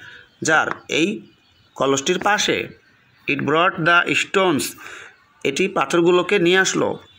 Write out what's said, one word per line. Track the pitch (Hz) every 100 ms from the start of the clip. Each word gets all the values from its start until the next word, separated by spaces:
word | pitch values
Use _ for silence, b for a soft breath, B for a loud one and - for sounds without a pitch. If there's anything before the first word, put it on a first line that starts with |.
| B B B - -
jar, | 156 110 - -
এই | 123 170 - - _ _ _ _ -
কলসটির | 131 139 139 185
পাশে। | 202 202 - 113 139 - _ _ _ _ -
It | 139
brought | 135 156 180 185 160
the | 175 - 139
stones। | - 196 190 143 - - B B B B B _
এটি | 139 135 190
পাথরগুলোকে | 190 139 175 170 180 175 202
নিয়ে | 170 185
আসলো | 185 165 117 - -